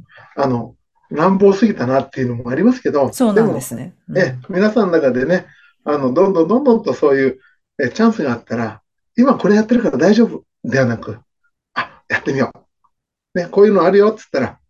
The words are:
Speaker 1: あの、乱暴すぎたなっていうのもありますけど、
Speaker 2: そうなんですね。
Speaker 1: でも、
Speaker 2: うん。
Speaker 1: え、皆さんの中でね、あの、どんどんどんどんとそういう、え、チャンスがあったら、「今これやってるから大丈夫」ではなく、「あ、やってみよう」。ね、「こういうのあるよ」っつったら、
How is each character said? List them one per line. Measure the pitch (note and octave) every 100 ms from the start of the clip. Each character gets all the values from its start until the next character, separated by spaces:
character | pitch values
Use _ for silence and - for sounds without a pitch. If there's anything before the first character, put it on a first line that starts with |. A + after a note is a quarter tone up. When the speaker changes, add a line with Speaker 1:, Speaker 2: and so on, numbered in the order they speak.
| - - - -
Speaker 1:
あ | C#3
の、 | A#2+ A2 - _ _ -
乱 | C#3+ F3+ F#3+
暴 | G3
す | G3 A3
ぎ |
た | - B2
な | C3+
っ | B2+
て | -
い |
う | B2 A#2+
の |
も | A#2+
あ |
り | C3+
ま | G#3+
す | B3+
け | -
ど、 | - -
Speaker 2:
そ | - B3
う |
な | G#3
ん | A3+
で | E3
す | -
ね。 | A#2 D3 _ -
Speaker 1:
で | C#3
も、 | B2+ B2+ -
Speaker 2:
う |
ん。 |
Speaker 1:
え、 | F3+
皆 | G#3+
さ | A3+
ん | F#3+
の |
中 | E3 C#3
で | A#2+
ね、 | C3+ F3+ - _ _ _
あ | - D3
の、 | C3
ど | C3+ G3
ん |
ど | F3+
ん | E3
ど | A#3
ん |
ど | C#4+ A3+
ん |
と | -
そ | B2 D3
う | C3+
い | C3+
う、 | C3 _ _ _ -
え、 | B2+
チ | -
ャ | A3+
ン |
ス | A3
が | D3
あ | A#2
っ |
た | - A#2
ら、 | A2 G#2 _ _ _ -
「今 | C4 -
こ | F3+
れ |
や | G#3
っ | A3
て |
る | A#3+
か | E3+
ら | B2+
大 | F3
丈 | G#3+ A3
夫」 | D#3 _ _
で | B2 C3+
は |
な | B2 A2
く、 | G#2+ G#2+ _ _ _ _ _
「あ、 | - - _ -
や | -
っ |
て | -
み | C3+
よ | B2+
う」。 | - _ _ _ _ _ _ _ F3+
ね、 | E3+
「こ | G3
う | G#3
い |
う |
の | G3
あ | E3+
る | G3
よ」 | G#3
っ | G#3+
つ | -
っ |
た | C#3
ら、 | A#2 -